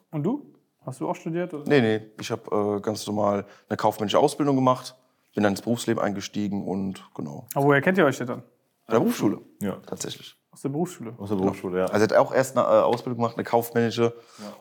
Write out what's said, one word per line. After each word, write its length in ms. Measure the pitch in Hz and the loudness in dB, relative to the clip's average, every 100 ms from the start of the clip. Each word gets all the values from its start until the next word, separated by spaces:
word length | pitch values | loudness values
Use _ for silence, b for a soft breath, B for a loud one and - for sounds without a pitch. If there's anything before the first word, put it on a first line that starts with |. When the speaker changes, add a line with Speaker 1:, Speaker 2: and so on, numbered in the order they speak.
| _ | _
Speaker 1:
Und 120 | 151 | -4
du? 300 | 151 285 - _ _ _ | -4 -4 -8 _ _ _
Hast 160 | - 131 | -14 -8
du 80 | 151 | -6
auch 80 | - | -6
studiert, 380 | - 165 175 | -6 -6 -6
oder? 100 | 147 147 | -8 2
Speaker 2:
Nee, 140 | 143 | 4
nee, 200 | 113 110 110 - | 4 0 -4 -14
ich 120 | - | -8
hab, 200 | 113 - | -8 -2
äh, 280 | 104 104 104 | 0 0 -2
ganz 240 | 107 104 - | -2 -6 -4
normal 400 | 104 104 101 95 B _ | 0 2 0 -4 B _
eine 80 | - | -2
kaufmännische 420 | 110 - 101 - | 0 0 0 2
Ausbildung 360 | 147 - 143 131 | 2 2 0 2
gemacht, 400 | 131 127 - - _ _ _ | 2 0 -4 -20 _ _ _
bin 100 | - | 0
dann 100 | 104 | 0
ins 100 | 98 | 0
Berufsleben 400 | - 117 - 113 | -2 -2 -2 -2
eingestiegen 600 | 104 101 - 104 104 98 | -2 -4 -8 -6 -4 -4
und 400 | 90 95 95 95 - - | -4 -4 -4 -8 -14 -12
genau. 320 | 73 71 - 143 | -12 -12 -6 0
Speaker 1:
Aber 100 | 143 | 4
woher 160 | 139 | 4
kennt 160 | 156 190 | 4 4
ihr 80 | 147 | 2
euch 140 | 131 | 2
denn 80 | 123 | -6
dann? 120 | 113 - _ _ _ - | -8 -12 _ _ _ 0
Speaker 2:
An 60 | |
der 80 | 110 | 2
Berufsschule, 400 | 202 240 117 92 - _ | 2 2 0 0 -8 _
Speaker 3:
Ja. 160 | 101 90 - | -8 -8 -10
Speaker 2:
tatsächlich. 480 | - - - - _ _ | -10 -10 -12 -18 _ _
Speaker 1:
Aus 100 | - | -10
der 80 | 139 | -6
Berufsschule? 440 | 143 175 - 117 - | -4 -4 -6 -14 -12
Speaker 3:
Aus 120 | 101 | -4
der 80 | 101 | 0
Berufsschule, 420 | 95 95 95 90 | 0 0 -4 0
ja. 60 | 92 | 2
Speaker 2:
Also 200 | 104 107 | 2 4
er 40 | |
hat 40 | - | 4
auch 140 | 135 | 4
erst 240 | 127 131 123 | 2 2 0
eine, 120 | - | 4
äh, 140 | 107 | 6
Ausbildung 360 | 73 120 127 120 | 4 2 -2 -4
gemacht, 180 | 117 - | -4 -4
eine 100 | 101 | 0
kaufmännische. 680 | 117 117 120 117 107 117 - B B | 0 0 0 0 2 0 0 B B
Speaker 3:
Ja. 160 | 104 B | -16 B